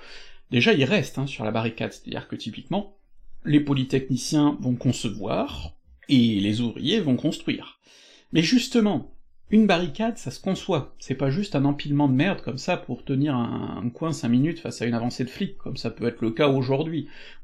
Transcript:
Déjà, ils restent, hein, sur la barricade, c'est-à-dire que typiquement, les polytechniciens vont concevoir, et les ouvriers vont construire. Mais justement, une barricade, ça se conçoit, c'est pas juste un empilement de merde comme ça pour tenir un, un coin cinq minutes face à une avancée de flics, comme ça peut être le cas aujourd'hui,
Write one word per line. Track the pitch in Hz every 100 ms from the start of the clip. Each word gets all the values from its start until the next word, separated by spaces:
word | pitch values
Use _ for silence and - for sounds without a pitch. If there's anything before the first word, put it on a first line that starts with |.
| - - - - -
Déjà, | 123 220
ils | 165
restent, | 127 180 135 -
hein, | 139
sur | - 110
la |
barricade, | 113 117 - 110
c'est-à-dire | - - - -
que | 113
typiquement, | 113 - - 190 208 - _ - - -
les | 160 147
polytechniciens | 143 139 127 131 131 127 - 151 147 147
vont | 127 120
concevoir, | 135 - 117 95 95 123 285 - - - _ - -
et | 135 117 101
les | 101 110
ouvriers | 117 - 131 220
vont | 156 123
construire. | - - - - - - _ - - - _
Mais | 160
justement, | 165 247 - 240 208 156 - - - - -
une | 214 208
barricade, | 170 170 - 226 220
ça | 135
se | -
conçoit, | 196 185 - 156 - -
c'est | - 135
pas | 139
juste | 156 202 143
un | 143
empilement | 143 147 143 143
de |
merde | 131 147 -
comme | - -
ça | - 170
pour | - 120
tenir | - 135 151
un, | 127 117 - 107 87
un | 117
coin | - 165
cinq | 139 117
minutes | 123 156 165
face | - -
à | 120
une |
avancée | 117 120 -
de | 123
flics, | - 196 -
comme | - 131
ça | 117
peut | - 120
être | -
le | 113
cas | 113 147
aujourd'hui, | 135 127 135 160 156 139 - - -